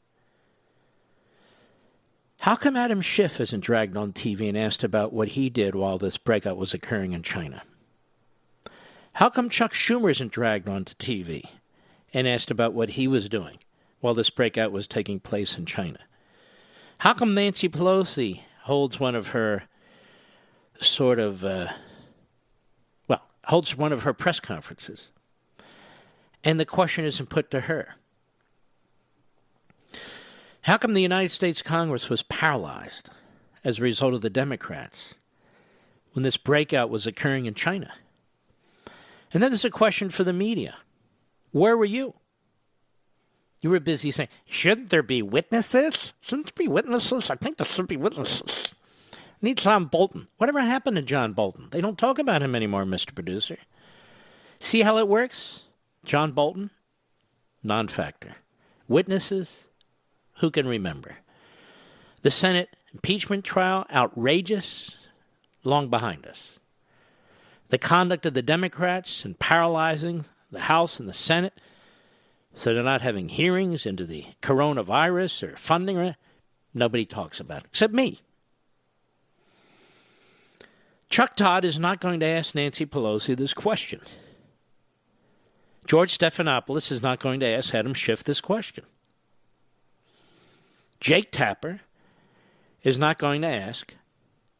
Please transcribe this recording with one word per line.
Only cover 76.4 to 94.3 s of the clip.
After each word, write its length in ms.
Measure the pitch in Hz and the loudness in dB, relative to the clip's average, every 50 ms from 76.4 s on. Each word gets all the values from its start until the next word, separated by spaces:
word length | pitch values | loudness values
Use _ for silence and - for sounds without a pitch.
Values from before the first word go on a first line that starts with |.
| _ _ _ _ _ _ - | _ _ _ _ _ _ -2
nobody 320 | 120 120 117 113 120 110 | 0 0 2 2 0 -2
talks 360 | - - 110 90 78 - - | -4 -6 -10 -10 -10 -12 -14
about 220 | - 65 78 69 - | -14 -12 -14 -14 -10
it, 40 | |
except 260 | _ - - 214 220 214 | _ 0 2 2 2 4
me. 280 | 254 262 226 - - _ _ _ _ _ _ _ _ _ _ _ _ _ _ _ _ _ _ _ _ _ _ _ _ _ _ _ _ _ _ _ _ _ _ _ _ _ _ _ _ _ _ _ _ _ _ _ - - - _ _ _ _ _ _ _ - | 2 0 0 -2 -8 _ _ _ _ _ _ _ _ _ _ _ _ _ _ _ _ _ _ _ _ _ _ _ _ _ _ _ _ _ _ _ _ _ _ _ _ _ _ _ _ _ _ _ _ _ _ _ -20 -20 -20 _ _ _ _ _ _ _ 0
Chuck 280 | - - 247 269 - | 2 2 2 2 2
Todd 280 | - 202 185 175 190 180 | 4 4 6 6 4 2
is 140 | 175 147 151 | 0 0 0
not 220 | 165 175 196 180 | 0 0 0 0
going 200 | - 180 175 165 | -2 -2 -2 0
to 60 | 160 | 0
ask 280 | 160 165 165 156 - - | 0 0 0 -2 -4 -2
Nancy 300 | 147 143 143 139 - 156 | -2 -2 -2 -2 -4 -6
Pelosi 520 | 143 - 143 117 107 107 107 - - 127 | -4 -2 -2 0 0 0 0 0 -2 -2
this 180 | 123 135 139 - | 0 -2 -4 -4
question. 460 | - - 208 220 - - - - - - - - - - - - _ _ _ _ _ _ _ _ _ _ _ _ _ _ _ _ _ _ _ _ _ _ _ _ _ _ _ _ _ - | -2 -2 0 0 -2 -4 -8 -12 -14 -14 -18 -20 -20 -20 -20 -20 _ _ _ _ _ _ _ _ _ _ _ _ _ _ _ _ _ _ _ _ _ _ _ _ _ _ _ _ _ 0
George 300 | - - 160 180 185 - | 4 4 6 6 4 2
Stephanopoulos 720 | - 175 165 - - 170 156 135 120 - - 135 156 - - | 2 2 2 2 0 0 0 0 0 -2 -2 -4 -2 -2 -2
is 100 | 139 120 | -2 -2
not 200 | 113 131 127 120 | -2 -2 -2 0
going 200 | - 135 127 135 | -2 -2 -2 0
to 60 | 135 | 0
ask 280 | 120 110 127 123 - - | 0 0 0 -2 -2 -2
Adam 200 | 113 107 127 135 | -2 -2 -2 -4
Schiff 300 | - - - 110 110 - | -4 -2 -2 -2 -2 -2
this 160 | - 143 - | -4 -4 -2
question. 440 | - - 196 226 202 - - - - - _ _ _ _ _ _ _ _ _ _ _ _ _ _ _ _ _ _ _ _ _ _ _ _ _ _ _ _ _ _ _ _ _ _ _ _ _ _ _ _ _ - | -2 -2 -4 -4 -4 -8 -14 -18 -20 -20 _ _ _ _ _ _ _ _ _ _ _ _ _ _ _ _ _ _ _ _ _ _ _ _ _ _ _ _ _ _ _ _ _ _ _ _ _ _ _ _ _ -4
Jake 300 | - - 240 180 214 - | 2 4 4 4 2 0
Tapper 500 | - 135 135 107 98 - - 156 185 208 - _ _ _ _ _ _ _ _ _ _ _ _ _ _ _ _ _ _ _ - | -2 0 0 0 0 -2 -6 -10 -10 -10 -14 _ _ _ _ _ _ _ _ _ _ _ _ _ _ _ _ _ _ _ 0
is 160 | 135 131 127 | 0 2 2
not 200 | 147 151 160 - | 2 0 0 0
going 240 | 151 147 143 147 160 | 0 0 0 0 0
to 60 | 165 | -2
ask 460 | 139 104 95 104 113 - - - - - _ _ _ _ _ _ | -2 -2 -4 -6 -10 -12 -14 -18 -20 -20 _ _ _ _ _ _